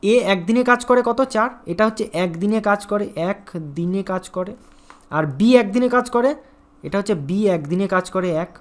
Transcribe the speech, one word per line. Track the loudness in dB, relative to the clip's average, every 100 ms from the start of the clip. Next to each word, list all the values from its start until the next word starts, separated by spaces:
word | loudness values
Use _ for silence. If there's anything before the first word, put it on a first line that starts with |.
এ | 4 2 4
একদিনে | -2 2 2 4
কাজ | 2 4
করে | 2 4
কত? | 0 0
চার। | 0 -2 -4 -10
এটা | 0 0
হচ্ছে | 0 -6
একদিনে | -2 -2 -2 -2 0
কাজ | 0 -2 0
করে, | -4 -4 -4 -4
একদিনে | -6 -8 -12 -10 -6 -4 -4 -4
কাজ | -6 -6 -8
করে। | -8 -10 -20 -20 -20 -20 -8 -4
আর | -4 2
বি | 6 6
একদিনে | 4 0 2 0
কাজ | 0 0
করে, | 0 -2 -10 _ _ _
এটা | -6 -4
হচ্ছে | -2 -4 -2
বি | 0 2 0
একদিনে | -2 -2 0
কাজ | -2 -2 -4
করে | -2 -2
এক। | -4 -12